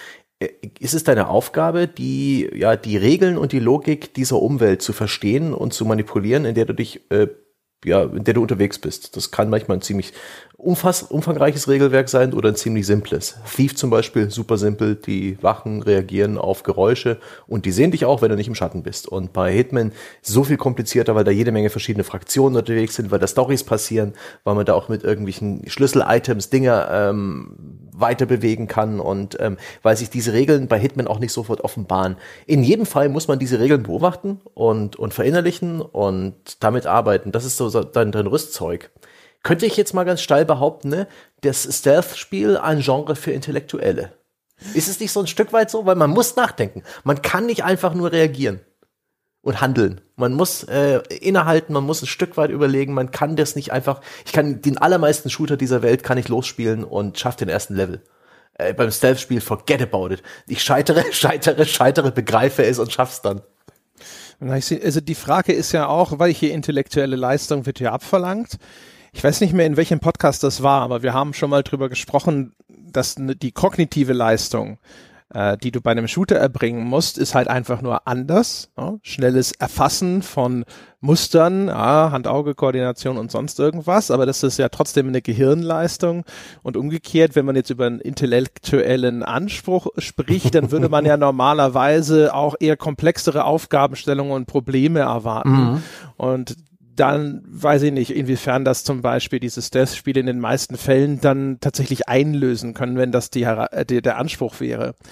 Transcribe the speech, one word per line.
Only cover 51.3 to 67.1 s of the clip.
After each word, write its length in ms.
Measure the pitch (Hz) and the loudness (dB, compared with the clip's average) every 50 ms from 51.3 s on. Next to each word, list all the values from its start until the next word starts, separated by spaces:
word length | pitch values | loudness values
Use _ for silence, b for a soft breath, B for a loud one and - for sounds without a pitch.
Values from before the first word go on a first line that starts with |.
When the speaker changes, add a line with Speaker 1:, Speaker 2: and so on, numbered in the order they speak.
| 190 185 160 160 165 160 160 - 151 | 2 2 4 4 2 2 2 0 -2
Speaker 1:
man 120 | 143 139 | -2 -2
muss 160 | 139 160 - | -2 -4 -4
ein 60 | - 131 | -6 -8
Stück 280 | - - 180 175 - | -6 -4 -4 -4 -2
weit 140 | - 151 156 | 0 -2 0
überlegen. 440 | - 139 135 135 135 135 139 135 139 | 0 0 0 0 2 0 -2 -2 -2
Man 180 | 135 127 127 | -4 -4 -4
kann 260 | - - 151 147 160 156 | -4 -4 -4 -2 0 0
das 180 | 151 147 - | -2 -2 -2
nicht 160 | 143 139 - | -6 -8 -6
einfach, 300 | - 131 131 - 135 - B B B B B | -6 -4 -2 -4 -4 -6 B B B B B
ich 80 | B - | B -2
kann 280 | 156 147 147 139 117 | 0 0 0 -2 -2
den 160 | - 143 135 - | -2 -2 -2 0
allermeisten 520 | - 165 185 175 160 147 156 151 - 131 | 2 2 2 2 2 2 0 0 -2 -8
Shooter 260 | - - 156 139 147 | -6 -4 -4 -2 -2
dieser 260 | 123 131 123 127 123 | -2 -2 0 0 0
Welt 220 | 117 120 123 127 - | 2 2 2 2 0
kann 140 | - 127 127 | -2 -2 -2
ich 100 | 120 - | -2 -2
losspielen 560 | 120 120 127 - - - 117 110 110 110 110 | -2 -4 -4 -4 -6 -4 -2 -2 -2 -2 -4
und 340 | - - 101 104 101 90 - | -6 -4 -4 -4 -4 -4 -6
schaff 200 | - 123 117 - | -6 -6 -4 -4
den 100 | 120 92 | -4 -4
ersten 280 | 80 104 - - 101 | -2 -4 -4 -4 -4
Level. 260 | 95 95 90 87 - - b b b b b b b b b b | -4 -4 -4 -4 -10 -14 b b b b b b b b b b
Äh, 180 | b - 90 - | b -4 -2 0
beim 180 | - 123 113 | 0 0 -2
Stealth-Spiel, 480 | 107 - - 127 131 127 - - 127 117 | 0 2 2 2 2 2 -2 -4 -4 -4
forget 420 | - - 113 104 - - 147 131 | -4 -4 -6 -4 -2 -2 0 0
about 320 | 123 107 - 98 92 92 95 | 0 -2 -2 -4 -4 -4 -6
it. 80 | - - B B B B B | -6 -8 B B B B B
Ich 140 | - - | -6 -4
scheitere, 440 | - - 143 131 147 - 156 160 - 480 | 0 2 2 2 4 4 4 2 2 2
<laughs> 40 | - | 0
scheitere, 520 | - - 139 - 147 - 165 139 135 156 | 2 4 4 4 2 2 2 4 4 4
scheitere, 460 | 156 - - 123 131 135 - 143 135 | 2 2 2 4 4 4 4 2 2
begreife 540 | 123 - 110 - 113 110 117 143 - - 131 | 2 0 0 2 2 4 4 2 2 4 2
es 140 | 110 127 120 | 2 2 2
und 120 | 110 117 | -2 -2
schaff's 300 | - - 127 123 - - | 0 -2 -2 -2 -2 -4
dann. 200 | - 101 98 101 - _ _ _ _ _ - _ _ _ _ B B B B B B B B B | -4 -4 -4 -4 -8 _ _ _ _ _ -20 _ _ _ _ B B B B B B B B B
Speaker 2:
Na, 160 | 139 127 135 135 | -8 -4 -4 -4
ich 80 | 131 | -4
seh, 160 | - 175 - - | -4 -4 -4 -2
also 160 | 170 143 160 | -2 -2 -2
die 160 | 147 139 160 | -2 -4 -6
Frage 380 | - - - 143 185 180 - 170 | -6 -2 0 0 2 2 2 0
ist 180 | - - - | 0 0 0
ja 160 | - 165 147 143 | 0 0 0 2
auch, 320 | 147 165 180 - 156 143 | 2 2 2 2 0 0
welche 280 | 170 175 160 - - 151 | 2 2 2 2 0 -2
intellektuelle 680 | 151 160 143 - 151 139 139 - - 147 139 139 | -2 -2 -4 -2 -2 -2 -2 -2 0 -2 0 0